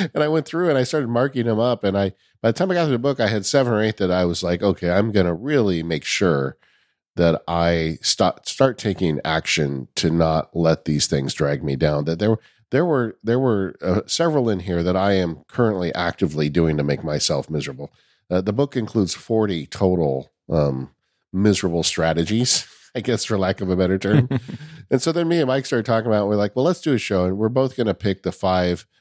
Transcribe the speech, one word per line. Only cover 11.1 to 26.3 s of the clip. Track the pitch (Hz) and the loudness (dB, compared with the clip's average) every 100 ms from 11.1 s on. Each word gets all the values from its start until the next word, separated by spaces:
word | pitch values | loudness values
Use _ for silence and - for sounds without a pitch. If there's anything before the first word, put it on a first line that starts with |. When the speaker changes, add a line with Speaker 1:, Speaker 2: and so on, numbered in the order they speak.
| 71 67 | -2 -4
Speaker 1:
drag | - 71 71 | -2 -2 -2
me | 73 | -4
down." | 67 76 73 | 0 0 0
That | 73 82 | -2 -2
there, | 104 110 _ _ - | 0 0 _ _ -4
there | 131 | -2
were, | 175 143 117 - | 0 0 -2 -6
there | 107 123 | -2 0
were, | 131 104 95 - | 2 0 -2 -4
uh, | 90 92 - | -2 -2 -2
several | - 170 151 117 | -2 0 2 0
in | 98 | -2
here | 92 87 | -2 -2
that | 85 | 0
I | 92 101 | 2 2
am | 95 87 78 _ | 2 0 -4 _
currently | - 113 98 87 | 0 0 0 -4
actively | - 87 - 87 73 76 | -2 -4 -2 -2 0 -2
doing | 78 80 76 | 2 2 2
to | |
make | 71 71 | 0 -2
myself | 78 73 - 71 - | -2 -2 -2 -2 -2
miserable. | 156 - 131 71 _ _ _ - | -6 -6 -10 -14 _ _ _ -4
Uh, | 92 | -2
the | 95 | 0
book | 107 143 131 | 0 0 -2
includes | 107 113 92 | -2 0 0
forty | - - 113 107 85 69 | -2 -2 0 0 -2 -6
total, | - 95 92 76 67 67 _ - | 0 2 2 0 -2 -8 _ -4
um, | 82 73 67 65 _ _ _ _ | 0 0 -2 -8 _ _ _ _
miserable | 95 104 98 92 85 | 0 2 2 0 0
strategies, | 80 - 82 80 85 110 127 - - - | -2 0 0 0 0 0 0 0 -4 -20
<laughs> | - | -12
I | 127 | -8
guess, | 113 113 | -2 -2
for | - 104 | -2 -2
lack | 95 95 | -2 -2
of | 95 | -2
a | 92 | 0
better | 92 95 | 2 0
term. | 101 139 123 | 2 2 2
Speaker 2:
<laughs> | 131 - - 156 160 - | -2 -6 -14 -14 -18 -2
Speaker 1:
And | 135 | 0
so | 165 | 0
then | 165 165 | -2 0
me | 170 | 0
and | 131 | 2
Mike | 135 131 | 0 0
started | 123 | -2
talking | 110 113 117 | 0 0 2
about | 107 | 0
it. | |
We're | 101 | 2